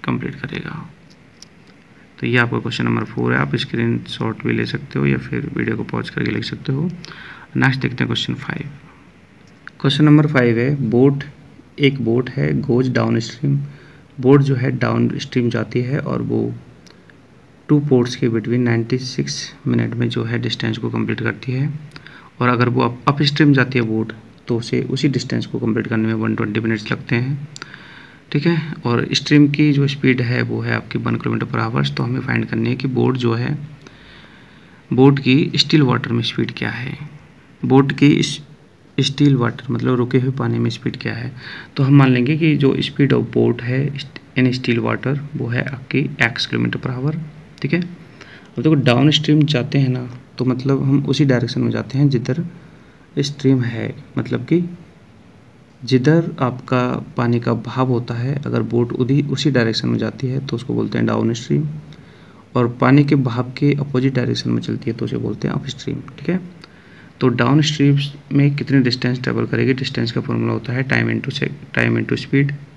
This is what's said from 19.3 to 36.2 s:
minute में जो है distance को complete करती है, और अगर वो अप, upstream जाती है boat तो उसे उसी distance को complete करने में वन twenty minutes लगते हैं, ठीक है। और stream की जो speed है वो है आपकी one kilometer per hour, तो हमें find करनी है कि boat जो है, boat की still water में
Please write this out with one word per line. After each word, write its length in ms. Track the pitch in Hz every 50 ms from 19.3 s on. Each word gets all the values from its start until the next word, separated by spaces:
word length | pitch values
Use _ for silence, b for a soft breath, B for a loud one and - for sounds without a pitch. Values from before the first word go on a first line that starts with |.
| - - - - - - -
minute 280 | 127 120 117 117 117 117
में 140 | 117 120 120
जो 160 | 120 127 117
है 140 | 113 120 117
distance 380 | 117 117 113 - 120 113 110 113
को 120 | 117 117
complete 300 | 117 117 110 107 113 107
करती 320 | 113 113 113 107 - 131
है, 200 | 123 131 139 160 147 - - - B B B B B B B B B -
और 80 | 123 123
अगर 200 | 123 117 123 120
वो 140 | 123 127
अप, 200 | 127 120 123 - - -
upstream 440 | 143 143 156 139 147 - 156 147
जाती 260 | 143 131 123 123 127 127
है 60 | 117
boat 260 | 110 110 110 110 110 - - - - - - - -
तो 100 | 123 113
उसे 240 | 113 - - 123
उसी 260 | 135 127 135 135 - 147
distance 360 | 131 123 - - 123 117 110
को 120 | - - 113
complete 280 | 117 113 107 113 107
करने 220 | - 113 110 110 110
में 60 | 113
वन 180 | 110 110 110 110
twenty 260 | 110 117 107 104 113
minutes 300 | 113 113 113 107 107 -
लगते 240 | 117 - - - 127
हैं, 320 | 120 123 131 147 139 147 - B B B B B B B B B B B B B B B -
ठीक 140 | - 143 143
है। 280 | 165 170 160 - - - - -
और 200 | 123 120 117 - - 139
stream 340 | 131 143 - 151 147 147 147
की 240 | 147 143 151 151
जो 140 | 139 139 139 135
speed 320 | 139 - - 131 127 127
है 200 | 123 117 123 123
वो 180 | 120 117 117 113
है 140 | 117 120 117
आपकी 240 | 113 110 - - 117
one 180 | 117 120 117
kilometer 300 | 113 - - 113 113 117
per 140 | 117 123 117
hour, 280 | 117 113 120 135 143 139
तो 140 | 143 143
हमें 180 | 135 123 127 131
find 260 | 131 127 120 113 113
करनी 220 | 113 120 113 113 120
है 80 | 123
कि 120 | 123 131 135
boat 260 | 123 120 120 123 127
जो 180 | 131 123 117 113
है, 220 | 117 120 131 151 143 - - - B B B B B B B B B B B B B B B B B B B B B B B
boat 280 | - 120 131 139 139 139
की 340 | - 127 127 143 180 175 -
still 260 | - - - - 156
water 300 | 143 123 120 117 120 -
में 100 | 120 117